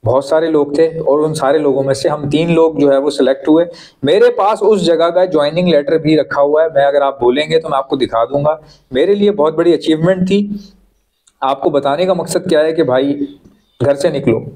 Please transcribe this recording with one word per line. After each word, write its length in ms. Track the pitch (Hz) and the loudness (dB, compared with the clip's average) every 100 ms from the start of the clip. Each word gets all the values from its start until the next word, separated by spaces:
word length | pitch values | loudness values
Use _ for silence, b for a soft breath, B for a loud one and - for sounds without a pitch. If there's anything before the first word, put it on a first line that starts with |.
बहुत 240 | 113 127 139 | 0 -2 0
सारे 220 | 160 160 | 0 2
लोग 280 | 156 143 143 | 0 0 0
थे। 200 | 160 160 | 0 0
और 220 | - 143 | -2 0
उन 140 | 156 | 0
सारे 240 | 151 135 160 | -2 0 0
लोगों 240 | 147 135 | 0 0
में 120 | 135 | -2
से 140 | 131 165 | -2 -2
हम 220 | 151 143 | -4 -4
तीन 200 | 147 170 | -2 0
लोग 300 | 165 160 151 | 2 2 2
जो 100 | 143 | 2
है 80 | 135 | 2
वो 120 | 147 | 0
select 380 | - 139 135 - | 0 0 0 2
हुए। 180 | 156 170 B B B | 2 2 B B B
मेरे 260 | 135 185 240 | 0 2 2
पास 320 | 240 202 214 | 2 -2 0
उस 220 | 208 208 | 2 2
जगह 260 | 165 160 170 | 2 2 2
का 140 | 175 | 2
joining 440 | 185 151 147 160 180 | 0 0 -2 0 2
letter 300 | 156 147 160 | 2 2 -2
भी 180 | 151 156 | 2 0
रखा 240 | 139 147 | 0 0
हुआ 220 | 143 151 | 0 2
है, 60 | 165 | 0
मैं, 160 | 151 | 2
अगर 180 | 139 143 | 2 2
आप 160 | 139 131 | 0 0
बोलेंगे 360 | 120 127 156 160 | 0 0 0 -2
तो 100 | 160 | 0
मैं 100 | 139 | -4
आपको 180 | 135 135 | -2 -4
दिखा 280 | - 113 | -2 -2
दूंगा। 360 | 120 143 147 156 b b _ | -2 0 -2 -4 b b _
मेरे 220 | 131 165 | -2 0
लिए 160 | 208 202 | 2 0
बहुत 260 | 202 151 156 | 2 -2 0
बड़ी 160 | 170 | 2
achievement 540 | 156 - 156 165 190 185 | 2 0 0 0 0 0
थी। 460 | 202 208 - - _ _ _ _ _ _ _ | 0 -2 -8 -14 _ _ _ _ _ _ _
आपको 280 | 135 139 175 | -4 -2 0
बताने 360 | 143 139 147 185 | 0 -2 -2 -2
का 80 | |
मकसद 340 | 175 160 180 185 | -2 -2 -4 0
क्या 120 | 156 | 0
है 120 | 156 | 0
कि 100 | 165 | 0
भाई, 460 | 151 127 139 143 - - - _ _ _ | 0 0 0 -4 -6 -10 -20 _ _ _
घर 120 | 143 | -2
से 160 | 143 180 | 0 -2
निकलो। 360 | 143 120 110 - | -2 -2 -2 -4